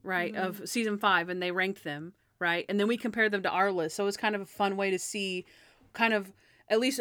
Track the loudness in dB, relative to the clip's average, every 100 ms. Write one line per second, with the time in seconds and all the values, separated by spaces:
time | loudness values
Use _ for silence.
0 | -4 -2 -2 -2 -4 -4 -6 -2 0 0
1 | 4 2 2 -2 -2 0 0 -2 -8 -8
2 | -10 -16 _ -4 0 0 0 2 2 0
3 | -2 0 2 2 0 2 2 2 0 0
4 | -2 0 -2 -2 -4 -2 0 0 0 0
5 | -2 -4 -4 -4 -8 -16 -20 _ -14 0
6 | 2 2 -2 -12 _ _ 0 2 4 2